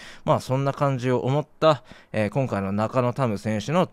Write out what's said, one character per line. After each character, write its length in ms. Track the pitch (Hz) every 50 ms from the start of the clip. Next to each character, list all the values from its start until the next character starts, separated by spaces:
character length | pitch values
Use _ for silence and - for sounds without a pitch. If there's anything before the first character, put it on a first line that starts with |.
| - - - - -
ま 100 | - 147
あ、 40 | 110
そ 160 | - - 127
ん 80 | 135 139
な 80 | 139 -
感 240 | - 147 139 135
じ 120 | 123 120 131
を 120 | 127 113
思 180 | - 123 139 151
っ 80 | 147 - - -
た、 240 | 156 160 147 - - - - - - _
え 160 | - - 107
ー、 20 | 98
今 180 | - 143 131
回 140 | - 107 98
の 100 | 98 95
中 300 | 101 104 110 110 - 131
野 120 | 123 123 120
タ 140 | - 135
ム 100 | 117 104
選 240 | 98 - 110 110 107
手 100 | 101 -
の 180 | 151 185 165 -